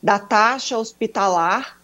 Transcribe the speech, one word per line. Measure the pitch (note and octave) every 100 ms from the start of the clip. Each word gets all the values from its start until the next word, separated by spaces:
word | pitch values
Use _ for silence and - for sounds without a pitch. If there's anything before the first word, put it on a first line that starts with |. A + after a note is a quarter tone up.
da | G#3 G3+
taxa | G3+ A3 A3 C4 - A#3+
hospitalar | A3+ - A3 G3+ G3 F3+ E3 G#3 C#4 -